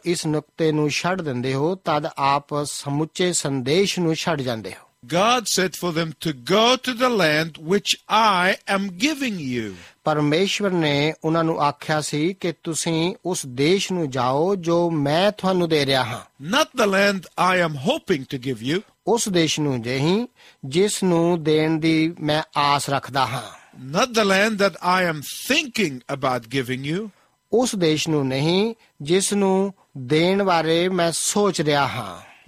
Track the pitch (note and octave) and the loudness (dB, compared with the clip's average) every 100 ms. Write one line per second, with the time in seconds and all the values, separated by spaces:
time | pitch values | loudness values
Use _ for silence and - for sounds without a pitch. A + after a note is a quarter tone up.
0 | E3+ F3 D#3+ D3+ - - D#3+ D3+ D3+ - | -2 -2 0 -2 -4 -2 0 2 0 0
1 | F3 F#3 D3+ B2 C3 C3+ D#3+ F#3+ F3 D3+ | -2 -2 -4 -4 -2 0 -2 -2 -2 -2
2 | D#3 - C#3 C#3+ - D3 C#3+ - C#3+ C#3+ | -2 0 2 0 -2 -6 -4 -8 -4 -4
3 | D#3+ - F3+ E3+ D3 C#3 B2 F3 G3 F#3 | -2 -2 -2 0 -2 -2 0 2 2 0
4 | E3 D#3+ F3+ D3 B2+ A2+ F#2+ - - _ | 0 0 -2 -2 -2 -6 -8 -14 -20 _
5 | A#2+ E3+ A3 B3 G3 - F3+ - F3 D#3+ | -4 0 2 2 0 0 0 -2 -4 -2
6 | D#3+ - E3 C3 A#2+ G3+ A#3 B3+ C4 A3+ | -4 -4 -6 -4 0 4 4 2 -2 0
7 | B3+ A3 D#3+ D3+ E3 D#3 D#3+ G3+ - - | 0 2 2 2 -2 -6 0 0 0 -4
8 | - G#3+ A3 F3+ F#3 - - G3 G3 F3 | 0 2 4 4 2 0 -2 -2 -2 -2
9 | C#4+ C#4 C4 F#3 C3+ B2 G#2+ F2+ - _ | -2 0 -4 -4 -4 -4 -4 -10 -18 _
10 | D#3 D3+ D3 D#3+ G3 - G3+ F3 D3+ C#3+ | -2 2 2 2 2 0 0 2 2 2
11 | D3+ D3+ D#3+ E3 D#3+ E3 C#3+ - - D#3 | 0 0 0 0 0 0 0 -2 -4 -2
12 | C#3+ D3 E3 G3 F3 - E3+ D3+ E3+ D#3+ | -2 -2 -2 -2 -6 -6 -6 -4 -2 0
13 | E3+ A3 E3+ F3+ C3+ B2 D3+ G3 - F3+ | 0 -4 -6 -6 -4 0 2 2 0 -2
14 | D3 B2+ B2 C#3 F3+ G3 E3 E3+ E3+ D#3 | -2 0 0 2 0 0 0 2 2 0
15 | C#3 D#3+ G#3 G3 F#3+ F#3 E3+ D#3 C3+ C3 | 0 2 2 0 0 2 2 2 2 2
16 | A#2 B2 - - D3 C#4 D#4 B3+ G#3 F#3+ | 0 -6 -12 -14 -2 0 0 0 2 4
17 | G3+ F#3+ - - F3+ F3+ E3 C#3+ E3 D#4 | 2 0 -4 0 2 2 0 -2 -2 -2
18 | - D3+ B2 C3 C3 G#2+ B2+ D#3+ - _ | -2 -4 -4 -6 -4 -4 -2 -4 -6 _
19 | - A3+ A3 F3 D#3 - D3 B2+ A#2 C3 | -2 0 2 2 2 0 -2 -2 -2 0
20 | D#3 G#3 B3 _ - _ C3+ D#3+ G3+ - | 2 2 -2 _ -20 _ -4 0 2 2
21 | F#3 E3 E3+ F3 D#3 D#3 D#3 D#3+ D#3+ D#3+ | 2 4 2 2 2 2 2 2 2 2
22 | D#3+ E3+ D3 D#3 - D3 C#3+ C#3+ - C#3 | 0 -2 -2 -2 -2 0 2 2 0 -4
23 | - C3+ A#2 B2 G2+ - - - C3 F3 | -2 -2 -2 -2 -10 -16 -20 -18 -4 -2
24 | B3+ A3+ G3+ F#3+ A3 G3+ G3+ E3 F3+ F#3 | 0 2 2 2 2 2 0 0 0 2
25 | F3 D3+ - - - D#4 C#4 A3+ E3 B2+ | 2 -2 -8 -8 -2 -2 -2 -2 -2 -4
26 | - C#3 C3 B2 A2+ C3+ B2 B2+ C#3+ F3+ | -8 -4 -2 -2 -4 -4 -4 -4 -4 -6
27 | A3 - _ _ - A3+ B3+ G3+ D#3+ D3+ | -8 -14 _ _ -2 0 0 0 0 2
28 | E3 D3+ C3+ C3+ D#3+ F#3+ A3+ - _ - | 0 0 0 0 2 2 0 -4 _ -10
29 | D3 F#3 F#3+ G3+ F#3+ F#3+ G3 - _ C#3 | -2 0 0 0 2 2 0 -6 _ -10
30 | B2 D#3 F3 G3 F#3+ E3 D#3+ E3 F#3 F#3 | 0 2 2 2 2 2 2 0 0 0
31 | E3+ - - G#3 G3+ E3+ D3+ C#3+ C3 A#2 | 0 -2 -2 0 0 0 2 2 0 -2
32 | G2+ E2+ - - | -10 -12 -18 -20